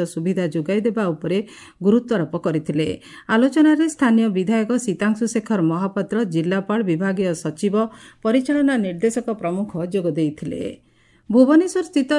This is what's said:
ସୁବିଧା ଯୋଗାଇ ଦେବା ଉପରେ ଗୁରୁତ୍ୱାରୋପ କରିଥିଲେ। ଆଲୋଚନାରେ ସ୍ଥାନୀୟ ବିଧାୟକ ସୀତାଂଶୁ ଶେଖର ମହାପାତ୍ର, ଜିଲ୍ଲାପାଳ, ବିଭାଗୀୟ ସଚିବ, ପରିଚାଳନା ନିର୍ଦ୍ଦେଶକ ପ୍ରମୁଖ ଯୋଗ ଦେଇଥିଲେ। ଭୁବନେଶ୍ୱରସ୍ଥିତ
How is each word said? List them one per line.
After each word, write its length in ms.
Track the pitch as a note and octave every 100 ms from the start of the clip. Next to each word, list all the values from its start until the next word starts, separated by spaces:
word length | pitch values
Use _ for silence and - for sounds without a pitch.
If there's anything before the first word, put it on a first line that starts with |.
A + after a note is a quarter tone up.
| E3
ସୁବିଧା 340 | E3 F3 F3+ E3+
ଯୋଗାଇ 300 | E3 D3+ G#3
ଦେବା 240 | A3 A3+ F#3
ଉପରେ 320 | D#3+ F3 F#3+ A3+ - - -
ଗୁରୁତ୍ୱାରୋପ 520 | F#3 A#3 A#3+ G3+ E3 E3+
କରିଥିଲେ। 460 | E3+ D#3 D#3 D#3+ D#3 - - - -
ଆଲୋଚନାରେ 560 | A3 C4+ D#4+ D4+ D4+ D#4+
ସ୍ଥାନୀୟ 380 | - B3+ A3+ A3+
ବିଧାୟକ 360 | F#3+ F3+ A3+ A3 B3
ସୀତାଂଶୁ 420 | G#3 E3 G#3 G#3+ A3+
ଶେଖର 340 | A3 A3 G3+
ମହାପାତ୍ର, 540 | D#3+ E3+ F#3+ G3 F#3+ G#3+
ଜିଲ୍ଲାପାଳ, 540 | G3+ E3 E3+ G3 G3 A3
ବିଭାଗୀୟ 480 | F#3+ D#3+ G3 F#3+ F#3 E3
ସଚିବ, 360 | D#3 D3+ G3+ G#3 A3 - - -
ପରିଚାଳନା 480 | A3 C4 B3+ D4 C#4
ନିର୍ଦ୍ଦେଶକ 560 | B3+ F#3+ E3+ A3+ - A#3 G#3+
ପ୍ରମୁଖ 340 | E3+ F#3 G#3 E3+ F3
ଯୋଗ 140 | G3 E3+
ଦେଇଥିଲେ। 520 | D#3 D3+ D3+ D#3+ - - - _ _ _ _ -
ଭୁବନେଶ୍ୱରସ୍ଥିତ 800 | A#3 C4 D#4+ F#4 F#4 F4 C#4+ C4+